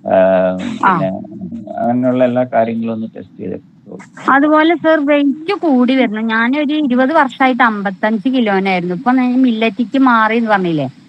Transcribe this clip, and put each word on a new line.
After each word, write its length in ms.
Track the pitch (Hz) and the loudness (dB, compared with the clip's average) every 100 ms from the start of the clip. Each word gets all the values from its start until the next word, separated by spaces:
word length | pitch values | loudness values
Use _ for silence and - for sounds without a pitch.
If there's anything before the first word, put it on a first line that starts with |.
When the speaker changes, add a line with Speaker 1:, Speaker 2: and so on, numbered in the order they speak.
Speaker 1:
ആ, 40 | 95 | 2
Speaker 2:
ആ. 480 | 95 92 92 92 92 | 4 4 4 2 -2
Speaker 1:
പിന്നെ 500 | 95 - - 175 95 - - - - 113 - | -6 -2 0 0 -2 -6 -12 -14 -12 -12 -12
അങ്ങനെയുള്ള 540 | - 117 123 127 127 | -4 -2 0 0 2
എല്ലാ 180 | 123 123 | 2 0
കാര്യങ്ങളും 500 | 127 120 113 113 113 | 0 0 0 -2 -6
ഒന്ന് 140 | 110 110 | -6 -8
ടെസ്റ്റ് 240 | - 95 - | -12 -18 -12
ചെയ്ത് 220 | 90 - _ _ 202 | -10 -10 _ _ -20
നോക്ക്. 420 | 196 - - - | -20 -20 -8 0
Speaker 2:
അതുപോലെ 440 | 269 302 311 320 | 2 4 4 2
സർ, 300 | 320 311 320 | 2 2 2
വെയിറ്റ് 480 | 277 294 285 302 330 | 2 2 2 -2 -4
കൂടി 420 | 403 339 254 247 | -2 0 2 2
വരുന്നു. 260 | 262 233 214 | 2 0 -2
ഞാനൊരു 520 | 226 220 233 285 285 | -2 0 0 0 -2
ഇരുപത് 400 | 302 294 247 262 | -2 0 0 2
വർഷമായിട്ട് 500 | 320 262 - 262 247 | 2 0 0 -2 2
അമ്പത്തഞ്ച് 640 | 240 208 196 185 214 220 254 | 0 0 -6 -4 -2 -2 -2
കിലോനായിരുന്നു. 680 | 262 214 190 196 185 175 | 0 0 0 0 -2 -2
ഇപ്പൊ 160 | 175 240 | -4 0
ഞാൻ 300 | 262 247 247 | 0 2 2
മില്ലറ്റിക്ക് 580 | 254 220 226 202 214 269 | 2 2 -2 -2 -2 2
മാറി 380 | 262 233 220 226 | 4 4 2 0
എന്ന് 120 | 226 | 0
പറഞ്ഞില്ലേ 440 | 202 180 156 135 - | 0 0 -2 -4 -8